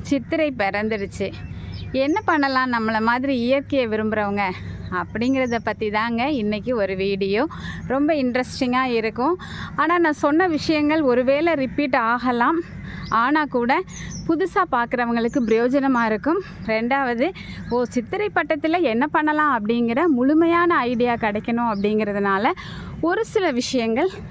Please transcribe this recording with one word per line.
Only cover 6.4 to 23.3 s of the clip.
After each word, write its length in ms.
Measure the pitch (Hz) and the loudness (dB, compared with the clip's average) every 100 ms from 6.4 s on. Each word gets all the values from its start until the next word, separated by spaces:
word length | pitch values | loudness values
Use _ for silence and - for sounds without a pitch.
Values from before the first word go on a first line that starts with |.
இன்னைக்கு 300 | 208 214 196 247 | -2 -2 -2 -2
ஒரு 120 | 190 190 | -2 -2
வீடியோ. 380 | 196 196 196 202 311 - - - - | -2 0 0 0 -2 -4 -10 -8 -4
ரொம்ப 180 | 262 294 311 | 0 2 2
இன்ட்ரெஸ்டிங்கா 640 | 254 247 254 - 254 247 262 233 | 0 0 -2 -2 0 0 0 0
இருக்கும். 380 | 220 220 262 359 - - - - | -2 -2 0 -2 -4 -12 -8 -2
ஆனா 120 | 311 349 | 2 4
நான் 180 | 330 294 294 | 2 2 2
சொன்ன 220 | 311 370 302 | 4 2 0
விஷயங்கள் 440 | - 311 294 320 277 | 0 2 2 2 4
ஒருவேளை 400 | 240 254 277 339 302 | 2 4 2 2 2
ரிப்பீட் 340 | 262 - 294 262 226 | 0 0 0 2 2
ஆகலாம், 460 | 240 247 240 247 330 339 - - - - 226 | 0 0 2 2 2 -2 -10 -12 -10 -2 0
ஆனா 180 | 240 311 294 | 2 2 0
கூட 180 | 247 240 302 370 - - - - | 0 2 0 -2 -8 -10 -6 -2
புதுசா 360 | 320 359 403 359 | 0 0 0 0
பார்க்குறவங்களுக்கு 680 | 247 240 247 240 233 233 277 226 | 0 0 -2 0 0 0 0 2
பிரயோஜனமா 540 | 220 247 277 269 247 226 | 2 4 2 2 2 2
இருக்கும். 300 | 214 277 370 370 - - | 0 0 0 -2 -8 -4
ரெண்டாவது, 540 | 220 233 277 262 233 311 370 - - 170 | -2 0 0 0 0 -2 -2 -12 -12 -4
ஓ, 60 | 240 247 | -2 0
சித்திரை 340 | 247 220 381 415 359 | -2 -4 -2 -2 0
பட்டத்துல 420 | 311 320 311 349 302 | 0 0 0 2 2
என்ன 140 | 226 277 320 | 2 0 0
பண்ணலாம் 380 | 302 302 302 247 | 2 2 2 2
அப்படிங்கிற 460 | 208 233 233 233 349 247 | 0 0 0 2 2 4
முழுமையான 580 | 262 311 330 339 349 320 247 | 4 6 6 4 4 2 2
ஐடியா 240 | 240 240 233 | 2 2 2
கிடைக்கணும் 460 | 226 208 214 233 240 | 0 -2 -2 0 0
அப்படிங்கிறதுனால 800 | 202 202 214 208 202 202 196 240 370 - - - - 320 | 0 0 2 0 0 0 2 2 0 -6 -12 -12 -4 0
ஒரு 160 | 392 453 | 0 0